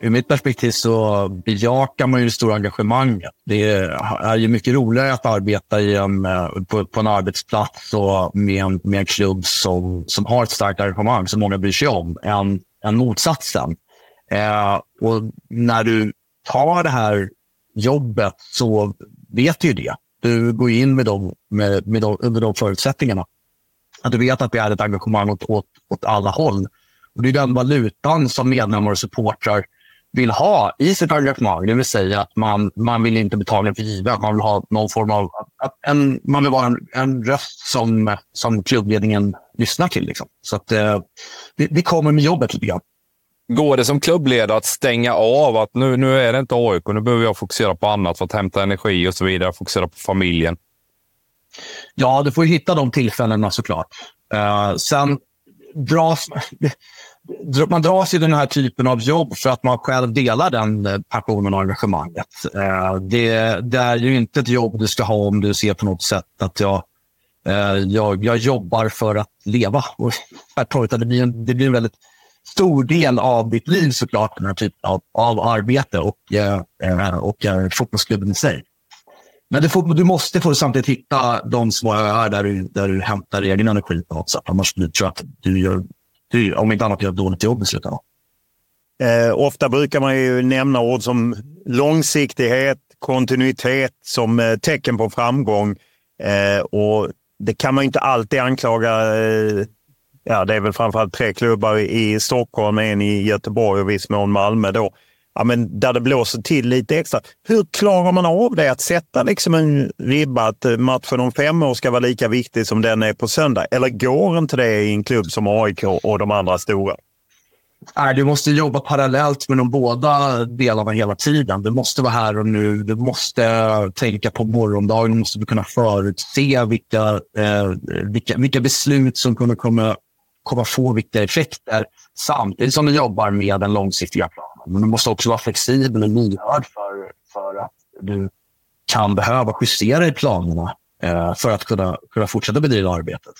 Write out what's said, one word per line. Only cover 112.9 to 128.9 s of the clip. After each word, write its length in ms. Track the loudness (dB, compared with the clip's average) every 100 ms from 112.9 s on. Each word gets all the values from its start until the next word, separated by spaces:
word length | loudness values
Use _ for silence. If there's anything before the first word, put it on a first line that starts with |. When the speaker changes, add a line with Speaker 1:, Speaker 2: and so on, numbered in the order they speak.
| 2
Speaker 3:
är 100 | 0
på 140 | 0 -2
söndag? 380 | 0 0 0 0
Eller 240 | 0 0
går 480 | 0 0 2 2 2
inte 180 | 0 0
det 280 | 2 2
i 80 | 0
en 120 | 0
klubb 220 | 0 0 0
som 220 | -2 0
A 220 | 2 0
I 60 | 0
K 240 | -2 -2
och 160 | 0 -2
de 120 | 0
andra 260 | 0 0 -2
stora? 380 | 0 -2 -2 -6 _ _ _ _ _ _ _ _ -12 -2
Speaker 1:
Nej, 200 | 0 2
du 80 |
måste 280 | 2 2 2
jobba 280 | 2 2 -2
parallellt 720 | -2 0 2 2 0 -2 -2
med 80 | 0
de 120 | 2
båda 760 | 0 0 0 2 2 2 0 -4
delarna 460 | -2 0 0 0
hela 240 | 0 0 0
tiden. 480 | 0 0 0 -2
Du 80 | 0
måste 300 | -2 -2 0
vara 120 | 0
här 240 | 2 0 0
och 100 | 0
nu. 360 | 2 0 0
Du 120 | -2 -2
måste 960 | -2 -4 -4 0 2 2 2 2 -2 -2
tänka 360 | -2 -2 -4
på 120 | -2
morgondagen. 680 | -2 0 2 2 2 2 2
Du 60 | 2
måste 220 | 0 -4
kunna 240 | -2 -2
förutse 1000 | -2 0 2 2 0 -4 -6 -2 2 2 2
vilka, 540 | -2 _ 0 2 0 -4 -2
eh, 300 | 0 2 0 -2 -6 -6 -4
vilka, 320 | -4 -2 0
vilka 220 | 0 0
beslut 580 | 0 -2 2